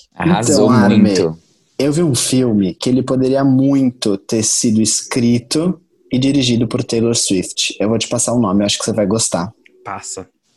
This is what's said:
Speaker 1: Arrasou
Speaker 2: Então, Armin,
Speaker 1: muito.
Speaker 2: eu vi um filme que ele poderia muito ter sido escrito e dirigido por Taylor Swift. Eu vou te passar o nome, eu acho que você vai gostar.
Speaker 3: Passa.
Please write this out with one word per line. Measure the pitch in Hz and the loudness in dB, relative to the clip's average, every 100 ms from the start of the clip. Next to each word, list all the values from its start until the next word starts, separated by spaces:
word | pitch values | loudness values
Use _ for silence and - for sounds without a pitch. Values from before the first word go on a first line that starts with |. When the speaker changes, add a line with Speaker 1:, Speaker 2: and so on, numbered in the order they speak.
| _ | _
Speaker 1:
Arrasou | - 90 104 117 151 107 | -6 0 0 2 2 4
Speaker 2:
Então, | |
Armin, | 120 101 104 | 4 4 4
Speaker 1:
muito. | 101 92 85 80 _ _ _ - | 4 2 -2 -4 _ _ _ -4
Speaker 2:
eu | 139 | -2
vi | 147 | 0
um | 175 | 0
filme | 123 - 131 123 107 95 | 0 0 0 2 2 0
que | 82 127 | -2 -2
ele | 127 | 0
poderia | 127 131 131 135 | 0 0 2 2
muito | 139 131 135 139 131 123 110 98 | 2 2 2 2 0 0 -2 -2
ter | - 113 | -2 -2
sido | 107 - 123 110 | -2 0 0 2
escrito | 110 - - 135 117 120 120 156 175 - _ _ - | 0 -2 -4 -2 0 0 -2 -2 -2 -4 _ _ -6
e | 127 | -2
dirigido | 135 143 123 117 120 | 0 0 0 0 0
por | 123 | -4
Taylor | 123 117 117 | -2 0 0
Swift. | 117 - 95 90 - - - | 0 -2 -2 -4 -6 -8 -4
Eu | 101 | -2
vou | 113 | -2
te | - | -2
passar | 123 - | -4 -2
o | 120 | 0
nome, | 107 98 | 0 0
eu | 101 | 0
acho | - | -2
que | |
você | - | -4
vai | 107 101 | -2 0
gostar. | 110 - 85 92 - _ _ | 0 -2 -4 -6 -10 _ _
Speaker 3:
Passa. | - 98 - - 92 _ _ | -14 -14 -12 -14 -16 _ _